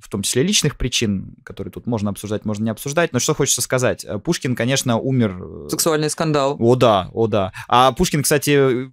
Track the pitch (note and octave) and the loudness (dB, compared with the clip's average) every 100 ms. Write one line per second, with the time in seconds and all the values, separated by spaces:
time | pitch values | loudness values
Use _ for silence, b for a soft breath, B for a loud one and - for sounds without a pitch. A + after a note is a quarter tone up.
0 | - G#2+ G2 - E3 G#3 D3+ - B2+ - | -10 -6 -2 0 0 0 0 -2 -4 -2
1 | A2 F#2+ F#2+ - - G2 F#2+ F#2 - A#2 | -2 -2 -6 -16 -20 -14 -14 -10 -6 -2
2 | G#2 F#2+ G2+ G#2 G#2+ G#2 A2+ G#2 C#3 D#3 | -2 -4 -6 -6 -4 -4 -4 -4 -4 -2
3 | E3+ B2 - D3+ C#3 - - B2+ B2 F2 | 0 0 0 0 0 -2 -2 0 0 -2
4 | - G2+ D3+ F3 C3+ A#2+ A#2+ C3+ B2+ A2+ | -6 -6 -4 -2 -2 -2 0 0 0 -2
5 | C3+ C3 A2 F#2 E2 E2+ D2 - E3+ D#3 | 0 2 0 -2 -12 -12 -8 -2 0 2
6 | D3+ - D#3+ D3 C3+ C#3+ A#2 B2+ B2 G2+ | -2 -2 0 2 0 2 4 6 6 4
7 | F2+ F#2+ A2 G#2+ F#2 B B A#2+ C3 B2 | 0 -2 0 0 -2 B B 4 4 4
8 | F3+ D#3 C3+ D3 D3+ C#3+ C3+ B2 C3 | -2 0 2 0 2 4 4 2 -4